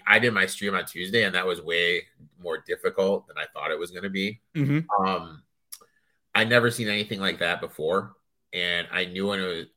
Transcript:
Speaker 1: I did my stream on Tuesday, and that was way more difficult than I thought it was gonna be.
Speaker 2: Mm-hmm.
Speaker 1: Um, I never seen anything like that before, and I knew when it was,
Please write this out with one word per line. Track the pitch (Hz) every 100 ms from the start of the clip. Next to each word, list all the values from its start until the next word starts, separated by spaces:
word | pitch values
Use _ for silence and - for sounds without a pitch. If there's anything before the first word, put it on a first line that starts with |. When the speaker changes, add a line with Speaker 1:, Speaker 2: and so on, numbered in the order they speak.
| 104
Speaker 1:
I | 110
did | 120 104
my | 95
stream | - 101 92
on | 85
Tuesday, | 87 92 113
and | 98
that | 90 92
was | 85
way | 85 85 87 87 - _ - 90
more | 87 80 -
difficult | 87 92 98 95 95 -
than | 78
I | 76
thought | 73 78
it | 78
was | 87
gonna | 90 98
be. | 95 98 117 _ 160
Speaker 2:
Mm-hmm. | 135 147 160 101 95
Speaker 1:
Um, | 90 82 76 _ _ _ - _ _ _ _ _ 107
I |
never | 110 120 120
seen | 120 107
anything | 104 104 98
like | 95 82
that | 87 87
before, | 82 - 78 98 110 - _ _ _
and | 90 87 87 82
I | 90 90
knew | 92 101
when | 98
it | 92
was, | 82 -